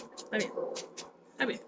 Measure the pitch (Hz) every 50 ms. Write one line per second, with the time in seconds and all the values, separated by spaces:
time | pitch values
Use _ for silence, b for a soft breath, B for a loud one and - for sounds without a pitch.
0 | - - - - - - - 214 - - - - - - - - - - - -
1 | - - - - - - - - 262 233 - - -